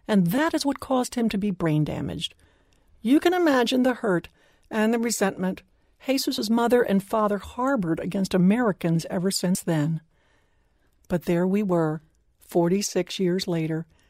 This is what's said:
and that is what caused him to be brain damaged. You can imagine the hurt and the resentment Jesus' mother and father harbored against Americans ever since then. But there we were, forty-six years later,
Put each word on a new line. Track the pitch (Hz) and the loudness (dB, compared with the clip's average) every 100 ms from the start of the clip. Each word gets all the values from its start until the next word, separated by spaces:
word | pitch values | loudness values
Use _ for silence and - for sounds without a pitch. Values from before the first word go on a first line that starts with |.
| - | 0
and | 202 170 | 2 2
that | 254 330 | 2 0
is | 311 | 0
what | 285 269 | -2 -4
caused | - 254 247 | -2 -2 -2
him | 247 226 | -2 -2
to | 202 | -2
be | 208 | -2
brain | 180 165 151 | -2 0 2
damaged. | 151 - 139 - - _ _ _ _ _ _ _ | 0 -4 -8 -8 -10 _ _ _ _ _ _ _
You | 220 302 | 2 2
can | 359 | 4
imagine | 359 330 262 240 254 | 2 2 2 2 2
the | 254 | 0
hurt | - 214 170 - _ _ _ - | 0 0 -2 -4 _ _ _ -6
and | 220 220 | -2 0
the | 233 | 0
resentment | 233 - 196 - 185 185 - _ _ _ - | -2 -2 -2 -2 -4 -6 -12 _ _ _ -2
Jesus' | 262 294 254 214 | -2 -2 -2 0
mother | 233 233 247 | 2 4 4
and | - 196 | 4 0
father | - 220 208 202 | 0 0 0 -2
harbored | - - 262 269 170 160 | -6 -4 0 0 0 -2
against | 175 196 190 | -4 -4 0
Americans | 185 180 233 233 - 170 165 - | 4 4 4 0 0 0 0 -2
ever | 190 190 | -2 -2
since | - 180 190 | -2 -2 -2
then. | - 156 151 160 - _ _ _ _ _ _ _ _ _ - | 0 0 0 -4 -8 _ _ _ _ _ _ _ _ _ -6
But | 180 - | -4 0
there | 170 185 | 0 2
we | 202 | 0
were, | 202 170 156 156 - _ _ _ | 0 0 0 -2 -10 _ _ _
forty-six | - 175 170 196 - 185 180 - | -4 0 2 0 0 -4 -4 -2
years | 180 185 185 | -2 0 -2
later, | 165 160 160 - _ | -4 -2 -4 -8 _